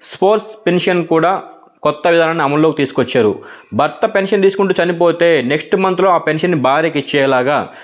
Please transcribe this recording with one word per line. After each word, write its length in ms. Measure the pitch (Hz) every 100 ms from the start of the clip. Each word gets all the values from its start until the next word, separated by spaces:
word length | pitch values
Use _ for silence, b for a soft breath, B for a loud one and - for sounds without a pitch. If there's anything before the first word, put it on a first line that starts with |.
స్పోర్ట్స్ 680 | - - 190 214 214 - -
పెన్షన్ 380 | 175 185 180 165
కూడా 360 | 165 165 190 - - - _
కొత్త 240 | 151 147 175
విధానాన్ని 360 | 170 165 165
అమల్లోకి 340 | 143 147 160 151
తీసుకొచ్చారు. 640 | 135 - 120 131 107 98 B B B
భర్త 320 | 104 151 - 220
పెన్షన్ 360 | 196 190 208
తీసుకుంటూ 420 | 190 190 196 190
చనిపోతే 580 | 175 170 175 151 170 160
నెక్స్ట్ 340 | 123 151 - 196
మంత్లో 340 | 190 180 190
ఆ 80 | 170
పెన్షన్ని 400 | 156 156 180 170
భార్యకి 420 | 127 143 160 151
ఇచ్చేలాగా 720 | 139 147 135 127 127 143 98 B